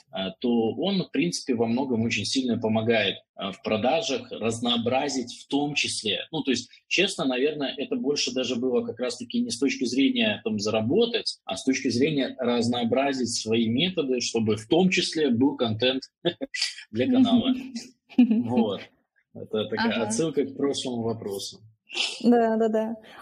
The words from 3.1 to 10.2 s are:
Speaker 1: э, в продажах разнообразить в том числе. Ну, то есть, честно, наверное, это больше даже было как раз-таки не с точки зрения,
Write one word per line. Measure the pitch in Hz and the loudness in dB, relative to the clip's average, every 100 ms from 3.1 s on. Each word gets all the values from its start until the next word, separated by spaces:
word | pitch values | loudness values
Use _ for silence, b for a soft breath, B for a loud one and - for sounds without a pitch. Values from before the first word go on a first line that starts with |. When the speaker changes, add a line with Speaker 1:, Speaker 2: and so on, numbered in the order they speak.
| 92 - - | -2 -8 -10
Speaker 1:
э, | 98 | -10
в | 95 | -8
продажах | 107 107 120 165 151 127 - | -2 0 2 0 0 -4 -6
разнообразить | - 110 113 120 120 117 127 143 131 117 - | -6 -4 -2 0 0 0 0 0 -2 -6 -10
в | - | -4
том | 143 147 | -2 0
числе. | 147 - - 110 90 - | -2 -2 -2 -4 -4 -4
Ну, | 160 | -4
то | 135 | 0
есть, | 120 - b b | 0 -2 b b
честно, | - 190 - 143 | 0 0 0 -2
наверное, | 123 143 151 131 - | 0 0 0 -6 -6
это | 123 131 | -6 -4
больше | 127 147 - | -2 -2 -2
даже | 123 127 120 | -2 -2 -2
было | 127 120 117 | 0 0 -2
как | 113 | -4
раз-таки | 123 - 117 120 | -6 -6 -4 -2
не | 123 | -2
с | - | 0
точки | 139 135 120 | 0 2 0
зрения, | 123 135 123 | 2 2 4